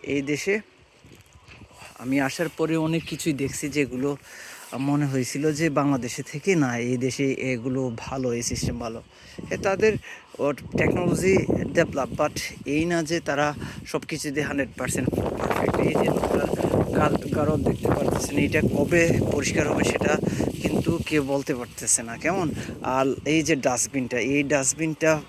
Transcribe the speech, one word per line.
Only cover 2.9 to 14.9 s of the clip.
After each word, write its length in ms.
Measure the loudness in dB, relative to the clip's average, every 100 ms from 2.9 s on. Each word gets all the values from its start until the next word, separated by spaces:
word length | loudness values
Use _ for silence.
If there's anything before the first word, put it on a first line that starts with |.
| 0 -2
কিছুই 280 | -4 -2
দেখছি, 360 | 0 -2 -4 -4
যেগুলো 480 | -2 -2 0 -2 -4 -10 -18 -18 -18 -12 -4
মনে 260 | 0 2 2
হয়েছিল 480 | 0 -2 0 0
যে 160 | 2 2
বাংলাদেশে 540 | 2 2 2 -2 -8
থেকে 320 | -8 -4 2 4
না, 220 | 2 0
এই 200 | 0 0
দেশে 340 | 0 0 0
এগুলো 600 | 0 -2 -2 -2 -2 -2 -4
ভালো, 360 | -8 -4 -2
এই 80 | -2
সিস্টেম 380 | -2 -2 -4 -4
ভালো। 240 | -6 -8 -14 -20 -18 -16 -8
এ, 60 | -2
তাদের 360 | -2 2 2 2 -6 -20 -20 -2
ও 140 | -2 -2 -4 0
টেকনোলজি 600 | 2 2 2 2 4 4 4 0 0
ডেভেলপ, 360 | 0 2 0 -4 -2
but 180 | -2 -2 -8 -8 -2
এই 200 | 0 2
না 180 | 0
যে 160 | 0 -2
তারা 360 | 0 0 0 -2 -10 -12 -6
সব 120 | -6
কিছু 320 | -4 -6 -4
দিয়ে 140 | -2 -2
হান্ড্রেড 240 | -2 -2 -4
পার্সেন্ট 320 | -4